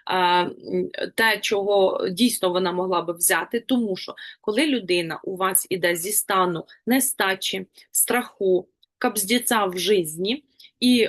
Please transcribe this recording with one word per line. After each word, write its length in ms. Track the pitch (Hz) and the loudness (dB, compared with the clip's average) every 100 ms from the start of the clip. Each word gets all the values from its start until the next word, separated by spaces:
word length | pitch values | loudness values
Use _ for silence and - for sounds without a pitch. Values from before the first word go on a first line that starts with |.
| - | -4
е, 60 | 185 | 0
м, 720 | 180 180 175 - - 185 185 - 185 | 4 2 0 -6 -6 -4 -4 -6 -8
те, 240 | - 226 208 | 0 2 2
чого 680 | - 202 196 202 190 - 185 | 0 -2 2 4 4 2 -4
дійсно 420 | 180 247 240 185 | 2 0 2 0
вона 220 | 180 180 | 0 0
могла 300 | 180 185 175 | -2 0 0
би 100 | 165 | -2
взяти, 480 | 170 - 175 175 233 | -2 2 0 0 -6
тому 360 | - 254 220 185 | 0 0 0 -4
що 180 | - - - - | -8 -14 -18 -10
коли 260 | - 214 311 | -4 0 0
людина 540 | 254 185 175 165 160 | 0 0 -2 -2 -8
у 120 | - 185 | -8 -4
вас 300 | 190 185 - | 0 0 -2
іде 260 | 190 175 175 | -2 0 0
зі 160 | 175 | -2
стану 520 | 214 - 190 185 165 - - - | -4 0 2 2 -2 -8 -12 0
нестачі, 800 | 262 254 - 196 190 - 190 190 _ _ | 2 2 -2 -2 -2 -4 -6 -10 _ _
страху, 800 | - - 240 240 - 196 180 - _ _ _ | -4 0 0 -2 -4 0 0 -2 _ _ _
кабздіця 640 | 247 - 190 240 - 226 | -4 -2 0 0 2 0
в 140 | 196 180 | 0 -2
житті, 640 | 175 208 160 160 190 277 _ _ - _ | 0 2 0 -4 -4 -6 _ _ -20 _
і 280 | 247 247 | 2 4